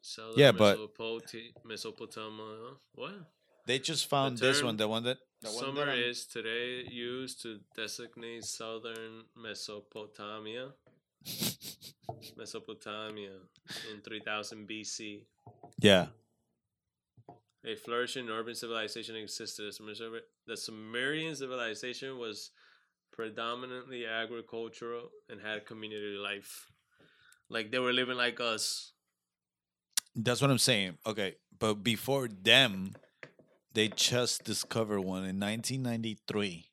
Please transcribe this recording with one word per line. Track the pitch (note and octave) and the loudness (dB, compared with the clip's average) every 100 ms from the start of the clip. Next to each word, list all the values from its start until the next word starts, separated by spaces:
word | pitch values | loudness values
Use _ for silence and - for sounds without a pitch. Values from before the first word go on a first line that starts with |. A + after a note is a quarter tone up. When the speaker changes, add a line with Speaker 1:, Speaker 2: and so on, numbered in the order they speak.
Speaker 1:
Southern | - - A2+ A2+ | -12 -12 0 10
Speaker 2:
Yeah, | C#3+ | 10
but | G2 G#2+ F#2+ | 12 10 8
Speaker 1:
Mesopoti-, | G#2+ - A2+ A2+ - A2+ A#2 A2+ | 0 -8 -6 -6 -8 -14 -14 -20
Mesopotamia. | A#2 G#2+ A2+ - A2 - A2 G#2+ A2 A2 A#2 C#3 _ | -10 -8 -8 -10 -12 -10 -10 -10 -12 -12 -14 -16 _
What? | - C3+ G3+ D#3+ _ _ _ - | -12 -12 -12 -18 _ _ _ 0
Speaker 2:
they | C3 | 0
just | C3+ D#3 | 2 0
Speaker 1:
The | - | 2
Speaker 2:
found | C#3+ C3+ B2 | 4 4 4
this | B2+ C#3+ | 4 6
Speaker 1:
term | C3 | 4
Speaker 2:
one, | A2 | 2
the | G#2+ | 2
one | A2 | 2
that, | A#2+ C3 _ _ | 0 -2 _ _
the | A2 | -8
one | G#2+ | -4
Speaker 1:
Sumer | C3+ C#3 C#3+ | -2 0 2
Speaker 2:
that | |
I'm | B2 | 2
Speaker 1:
is | A#2+ A#2+ - | 2 0 -8
today | A#2+ A2 A#2 B2 B2 A#2+ | -6 -4 -2 -2 -6 -8
used | A#2+ A#2+ B2+ C3 - | -6 -6 -6 -8 -10
to | A#2 G#2+ - - | -10 -12 -14 -8
designate | A2 - A#2 - A#2 A#2 | -6 -6 -12 -12 -12 -10
southern | G#2+ - A2+ A2+ A#2 A2+ A2+ A2+ A2 - | -8 -8 -8 -8 -8 -10 -10 -14 -18 -14
Mesopotamia. | A2+ G2+ - G#2 G2+ A2+ G#2+ - G#2 G#2+ G#2+ A#2 C3+ C#3+ _ _ _ _ | -10 -8 -8 -10 -12 -14 -14 -12 -10 -10 -8 -10 -10 -14 _ _ _ _
Speaker 2:
<laughs> | - - - - - - - - - - - - | -12 -4 -4 -4 -14 -14 -18 -16 -12 -12 -12 -14
Speaker 1:
Mesopotamia | A2+ A2+ - G#2 A2 G#2+ A2 G#2+ G2 F#2+ F#2 _ - - A#2 | -10 -10 -10 -14 -10 -8 -8 -8 -10 -12 -20 _ -12 -10 -10
in | G#2 | -12
three | - A2 | -8 -8
thousand | G#2 G#2+ G#2 A2 G#2 | -2 -2 -2 -8 -8
B | A2 | -8
C. | G2+ - A2 G#2 - _ - - - - | -6 -8 -8 -10 -16 _ -20 -20 -16 6
Speaker 2:
Yeah. | - F#2+ E2+ - _ _ _ _ _ _ _ _ _ _ - - _ _ | 10 10 8 -4 _ _ _ _ _ _ _ _ _ _ -20 -20 _ _
Speaker 1:
A | - G#2+ | -10 -10
flourishing | - A#2+ A#2+ C3+ A#2+ | -4 -2 -2 -4 -4
urban | A2 A2+ | -4 -4
civilization | A2+ A#2+ A2+ G#2+ A#2 G#2+ A2 | -6 -6 -4 -4 -6 -8 -8
existed. | G#2 - A2 - G#2 | -8 -8 -8 -8 -10
The | G2 G#2+ | -10 -12
Sumer-, | G#2 A2+ A2+ A#2 _ - | -10 -10 -10 -14 _ -12
the | A2 | -8
Sumerian | - A2 A2 A#2 C3 D#3 D#3+ C#3+ | -8 -10 -8 -4 -2 -2 -4 -6
civilization | C3+ B2+ A#2 G#2+ B2+ B2 C3+ C3 | -6 -4 -4 -4 -8 -8 -8 -8
was | A#2 G#2 - _ - _ _ _ _ | -8 -8 -12 _ -20 _ _ _ _
predominantly | - A2+ G#2+ A#2 B2 B2+ B2+ B2 B2+ A2+ | -8 -8 -4 -4 -4 -6 -10 -10 -8 -4
agricultural | A2+ A2+ A#2 A2+ A#2 A2+ A2+ A#2 A#2 A#2+ - _ | -2 -2 -6 -8 -8 -8 -8 -8 -8 -10 -18 _
and | A2+ | -10
had | G#2+ G#2+ G#2 | -6 -6 -6
community | A2 G#2+ G#2+ G#2 G2+ | -12 -10 -6 -6 -4
life. | G2+ G2+ - - - _ _ _ - _ - - _ | -4 -4 -8 -16 -18 _ _ _ -20 _ -20 -20 _
Like, | A#2 G#2+ | -6 0
they | B2+ | 0
were | B2+ | 4
living | B2 B2 B2+ | 2 2 2
like | A#2+ A#2 | 0 2
us. | A#2+ A2 - - - _ _ _ _ _ _ _ _ _ _ - - B2 | 0 0 0 -2 -8 _ _ _ _ _ _ _ _ _ _ -6 -4 -2
Speaker 2:
That's | A2+ A#2+ | 2 4
what | C#3 | 4
I'm | B2+ | 6
saying. | - A2+ F#2+ E2 A2+ | 6 4 2 -4 -6
Okay, | G#2+ G2 - _ F#2+ | -2 -2 -4 _ 0
but | A2 G#2 | 2 2
before | G2 G#2+ - C#3 B2 | 2 0 2 0 0
them, | G2 G2 A#2+ B2+ F#2+ F#2+ - - _ - _ - _ _ | 0 10 10 10 4 -6 -8 -20 _ -20 _ -20 _ _
they | A2 A2 | 4 4
just | - - B2 A#2+ - | 4 4 4 2 0
discovered | - G#2 - A#2 A2 G#2 | -2 -4 0 0 2 0
one | F#2 F#2 | 0 -2
in | F#2+ F#2+ | -2 -2
nineteen | G2+ A2+ A2+ C3 | 0 -2 -2 -2
ninety-three | B2+ A#2 A2+ G#2 - G#2+ G2+ E2+ - | -2 -2 -2 -6 -4 0 0 -4 -14